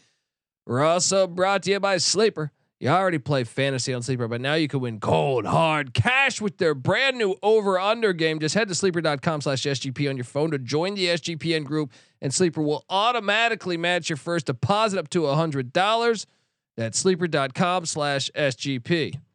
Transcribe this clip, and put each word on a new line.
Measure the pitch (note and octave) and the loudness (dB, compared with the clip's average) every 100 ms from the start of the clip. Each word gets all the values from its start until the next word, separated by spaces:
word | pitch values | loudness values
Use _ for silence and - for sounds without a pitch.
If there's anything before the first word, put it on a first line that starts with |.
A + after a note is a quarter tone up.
| _ _ _ _ _ _ - | _ _ _ _ _ _ -4
We're | B2 | 2
also | D#3 F3+ - F#3+ F#3 | 4 2 2 2 2
brought | F3 F#3+ G3 | 2 2 2
to | F#3 | 0
you | G3 | 0
by | G3 F3+ | 2 2
Sleeper. | - F3+ A3 D#3 D3+ _ _ - | 2 2 2 0 -8 _ _ -4
You | B2 | 0
already | F3+ F#3+ D#3 | 2 2 0
play | D3 C#3 | 0 0
fantasy | A2+ - C#3 C3 C3+ | 0 -2 -2 -2 -4
on | B2 | -6
Sleeper, | A#2+ B2 A2+ | -4 -4 -2
but | A#2+ | -4
now | C3+ | 0
you | D#3 D3 | 0 0
can | C#3 | -2
win | A#2+ G#2+ | -4 -4
cold, | A2 D#3+ D3 B2 - | 0 2 2 0 0
hard | D#3+ E3 D3+ C#3 - | 2 2 0 -2 0
cash | A#3+ C4 C4+ - | 2 4 2 0
with | G#3 - | -6 0
their | E3+ C#3 | 0 0
brand | E3 G#3+ C4+ B3+ | 0 2 0 0
new | G3+ - | -2 0
over-under | G#3 A3 G3 F#3 G3+ A#3 G#3+ | 4 4 4 2 2 2 0
game. | E3+ D#3+ D#3 | 2 0 0
Just | D#3 | 0
head | G3+ G3 | 0 0
to | E3 | 0
sleeper | G3 E3+ | 0 0
dot | D#3+ C#3+ | 0 0
com | E3+ D3+ | -2 -2
slash | D3 C3+ C#3+ | -2 -2 -2
S | C3+ | -4
G | C3+ | -4
P | B2+ C#3+ | -4 -4
on | C3+ | -4
your | A#2+ | -6
phone | C#3+ D#3+ | -2 -2
to | C#3+ | -2
join | A#2 D3 F#3 | -2 -2 -2
the | G3+ F3 | -2 0
S | E3+ | 0
G | E3+ E3 | -4 -6
P | D#3+ D#3+ | -2 -2
N | |
group, | C#3 D#3 C#3+ - _ - | -2 -4 -4 -8 _ -8
and | C#3 | -4
Sleeper | - F3+ D#3 | 0 0 0
will | D3 D3 - | -2 -2 -2
automatically | F#3+ A3+ A#3 G3+ G#3+ A#3 G#3+ F#3 E3+ | 0 2 0 0 2 2 0 -4 -2
match | F3 F3+ D#3+ | 0 0 -2
your | D3 | -6
first | E3+ E3+ - | -2 -4 -2
deposit | B2+ - G#3 A3 F#3+ | -2 0 2 2 -2
up | D3+ | -2
to | F3+ C#3+ | 0 2
a | |
hundred | D3 E3 C#3 B2 | 2 0 -2 -2
dollars. | F3 G3+ A#3 A#3 A3 - _ _ _ _ - | 0 2 2 2 0 -6 _ _ _ _ -8
That's | - - | -6 0
sleeper | F#3+ F3 F3 | 2 2 0
dot | D3 C3+ - | 0 0 0
com | F3+ F3+ E3 | 0 0 -2
slash | D#3 D3 C#3 - C#3 | -2 0 0 -2 -2
S | C#3+ | -2
G | - C#3+ B2+ | -2 -4 -4
P. | - E3+ G#2 C3 - | -2 0 -2 -8 -16